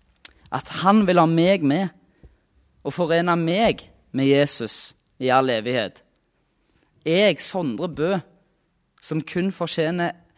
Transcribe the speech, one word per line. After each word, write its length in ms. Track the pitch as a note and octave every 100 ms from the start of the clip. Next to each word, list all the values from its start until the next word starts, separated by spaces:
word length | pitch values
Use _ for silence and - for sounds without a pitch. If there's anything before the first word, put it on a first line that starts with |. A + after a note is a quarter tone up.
| _ _ - _ _
At 180 | - - D#3+
han 240 | F3 G#3+ G3
vil 140 | F3
ha 60 | D#3+
meg 320 | E3 E3+ G3
med, 260 | C#3+ D#3 F#3+ - _ _ - _ _ _ _ _
og 100 | C#3
forene 420 | C#3 E3+ E3 F3 E3+
meg 460 | E3 F3+ A3 G#2 - _ _
med 140 | C3 C3+
Jesus 720 | C#3 C#3+ - A2 - - - _ -
i 80 | B2+
all 200 | B2+ C3
evighet. 480 | A2+ A2 B2 G2 - _ _ _ _ _ _ _ _ _ _ D3+
Jeg, 320 | E3+ G#3 D3+
Sondre 480 | - F#3+ D#3+ A2 F3
Bø, 260 | C#3 D#3+ F#3+ - _ _ _ _ _ _ _
som 200 | - D#3+
kun 300 | D3 F3 F#3+
fortjener 640 | F#3 E3+ - D#3 F3 E3+ - _